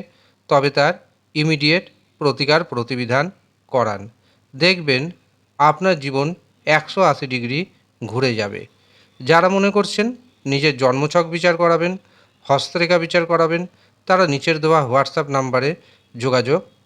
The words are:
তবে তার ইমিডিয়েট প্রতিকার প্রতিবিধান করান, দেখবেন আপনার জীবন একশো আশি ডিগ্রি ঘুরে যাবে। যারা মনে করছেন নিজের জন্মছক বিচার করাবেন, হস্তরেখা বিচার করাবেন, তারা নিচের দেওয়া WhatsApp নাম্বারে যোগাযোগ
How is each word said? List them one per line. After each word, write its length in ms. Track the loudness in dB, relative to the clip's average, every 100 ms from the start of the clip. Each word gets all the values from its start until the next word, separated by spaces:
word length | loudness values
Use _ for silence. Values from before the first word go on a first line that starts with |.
| -4 _ _ _ _
তবে 200 | 2 2
তার 240 | 0 0 -2 _ _ _ -4
ইমিডিয়েট 500 | -2 0 2 0 -2 _ _ _
প্রতিকার 400 | -4 -2 0 0
প্রতিবিধান 640 | 0 -6 -6 -6 -2 -2 -2 -6 _ _ _
করান, 300 | -2 -2 -4 -10 _ _ _ _
দেখবেন 500 | -2 0 0 0 -2 -2 -10 _ _ _ _
আপনার 360 | 2 2 0 -2
জীবন 280 | -2 -2 -4 -6 _ _ 0
একশো 340 | 0 0 0
আশি 220 | 2 2 -4
ডিগ্রি 320 | -6 -4 -6 -6 _ _ _
ঘুরে 300 | -8 -2 -2 -2
যাবে। 260 | -4 -6 -14 _ _ _ _ _
যারা 280 | 2 4 4
মনে 200 | 2 0
করছেন 360 | 0 -2 -2 -4 -4 _ _ -4
নিজের 280 | 0 0 2
জন্মছক 480 | 2 2 0 0 0
বিচার 260 | 0 0 2
করাবেন, 340 | 2 2 0 -6 -12 _ _ _ -2
হস্তরেখা 520 | -2 0 -4 0 0
বিচার 260 | 2 -2 0
করাবেন, 360 | 0 2 0 -6 _ _ _ -2
তারা 160 | 2 2
নিচের 300 | 0 -2 0
দেওয়া 180 | 2 2 2
WhatsApp 380 | 0 0 -2 -2
নাম্বারে 400 | -2 0 -2 -2 -6 _ _ _ -6
যোগাযোগ 440 | 0 0 2 -2 -2 _